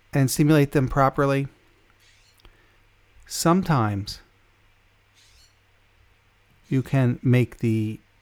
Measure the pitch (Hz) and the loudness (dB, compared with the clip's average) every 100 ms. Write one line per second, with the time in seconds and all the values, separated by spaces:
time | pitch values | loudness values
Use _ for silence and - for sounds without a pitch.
0 | _ 143 135 - 147 156 143 156 131 - | _ -2 0 2 4 4 2 0 -2 0
1 | 135 135 139 139 139 - _ _ _ _ | 0 0 0 -2 -4 -12 _ _ _ _
2 | _ _ _ _ - _ _ _ _ _ | _ _ _ _ -20 _ _ _ _ _
3 | _ - - - 165 180 175 147 107 101 | _ -20 -14 -4 0 0 0 0 0 -4
4 | 98 - _ _ _ _ _ _ _ _ | -8 -14 _ _ _ _ _ _ _ _
5 | _ _ _ _ _ _ _ _ _ _ | _ _ _ _ _ _ _ _ _ _
6 | _ _ _ _ _ _ - 135 - 139 | _ _ _ _ _ _ -6 -4 -2 0
7 | 123 123 127 123 120 - 117 110 110 110 | 0 0 0 2 0 -4 -4 -2 -4 -8
8 | _ _ | _ _